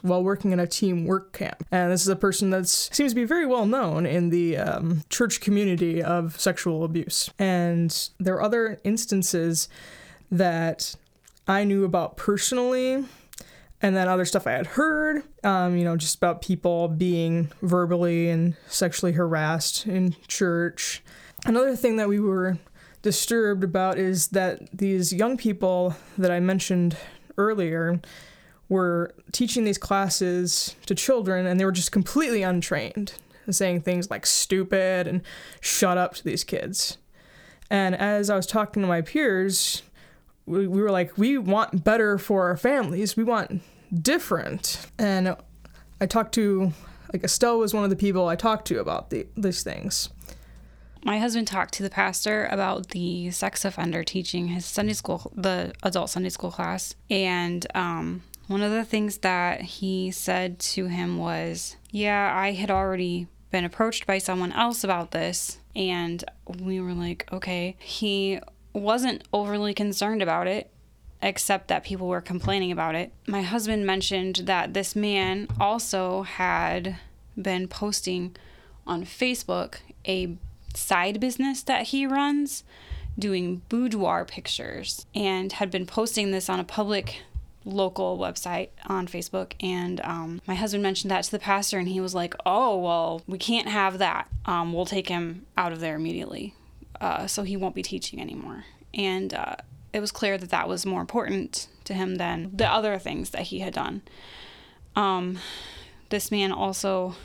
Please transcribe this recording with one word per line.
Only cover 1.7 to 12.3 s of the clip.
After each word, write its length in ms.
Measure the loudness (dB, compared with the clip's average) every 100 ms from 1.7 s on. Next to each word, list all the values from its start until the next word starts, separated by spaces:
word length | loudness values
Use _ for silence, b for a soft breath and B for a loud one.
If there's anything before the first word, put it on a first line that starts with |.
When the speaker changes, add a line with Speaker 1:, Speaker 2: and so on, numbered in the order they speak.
Speaker 1:
And 220 | 2 2
this 100 | 2
is 60 | 2
a 80 | 2
person 340 | 2 2 2
that 160 | 2 2
seems 440 | 0 0 2 2
to 40 | 2
be 80 |
very 220 | 2 2 4
well 180 | 4
known 420 | 4 2 2 2 2
in 240 | 2 2
the, 260 | 4 2 2
um, 480 | 0 0 0 0 0
church 320 | 0 0 0
community 600 | 2 2 4 2 2 0
of 360 | 0 0 0 0
sexual 440 | 0 0 0 0
abuse. 480 | 0 -2 -2 -2 -4 0
And 720 | 2 2 2 4 2 0 -6 -4
there 160 | -2
are 80 | 2
other 380 | 2 2 0 -2
instances 840 | -2 0 2 0 2 2 0 0 -2 B B B B B B
that 640 | 2 4 2 0 -2 -6 -10 _ _ _ -8 0
I 160 | 2
knew 220 | 4 4
about 320 | 4 2 0 -2
personally, 880 | 0